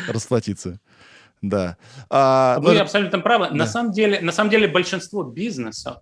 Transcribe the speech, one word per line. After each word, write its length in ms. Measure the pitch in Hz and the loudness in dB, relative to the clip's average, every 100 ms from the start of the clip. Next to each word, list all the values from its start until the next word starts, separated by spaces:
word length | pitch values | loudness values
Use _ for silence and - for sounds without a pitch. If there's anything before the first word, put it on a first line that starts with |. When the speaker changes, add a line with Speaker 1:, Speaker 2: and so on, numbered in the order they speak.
| - | -2
Speaker 1:
расплатиться. 720 | 110 - 120 - 98 92 90 _ _ - - _ _ | -6 -2 -2 -2 -6 -10 -14 _ _ -20 -20 _ _
Да. 340 | 98 101 90 85 - 135 - | -2 -2 -2 -8 -18 -20 -2
А, 500 | 135 135 131 131 127 | 2 4 4 4 4
Speaker 2:
Вы 140 | 151 | 4
Speaker 1:
ну, 60 | 214 | 4
Speaker 2:
абсолютно 380 | 190 202 190 190 | 2 0 0 0
правы. 320 | 208 233 175 | 2 2 0
На 140 | 147 | -2
Speaker 1:
да. 20 | 160 | -2
Speaker 2:
самом 260 | 233 233 | -2 -2
деле, 280 | 196 214 196 | 0 2 2
на 120 | 170 | -2
самом 180 | 165 214 | 0 2
деле 160 | 220 196 | 4 4
большинство 560 | 180 175 190 - 208 | 2 0 -6 -6 -8
бизнеса 760 | 135 120 233 139 113 107 - 120 | -8 -8 -8 -6 -8 -10 -12 -10